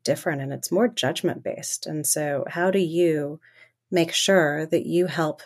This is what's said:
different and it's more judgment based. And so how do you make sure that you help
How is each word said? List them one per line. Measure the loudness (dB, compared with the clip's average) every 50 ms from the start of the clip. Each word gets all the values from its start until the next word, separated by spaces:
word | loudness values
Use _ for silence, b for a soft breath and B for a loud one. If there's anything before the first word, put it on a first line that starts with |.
| _
different | -2 -2 -2 -2 -4 -4 -2
and | -4 -6 -6
it's | -8 -6 -2
more | 2 2 2 2
judgment | 0 0 -2 -2 -2 0 -2 -2 -2 -2 -6
based. | -8 -8 -6 -8 -8 -8 -8 -8 -8
And | -6 -4 -2 -2
so | -2 -2 -2 -2 -2 -4 -4 -4
how | -2 0 0 2
do | 2 2
you | 0 0 2 2 2 4 2 2 -2 -4 -6 -10 b b b b b b b _ _ _
make | 0 2 2 2 0
sure | 0 2 4 4 6 6 4 2 -2 -2 0
that | 0 0 0
you | 2 2 2 2 2
help | 0 0 -2 -2 -2 -6 -6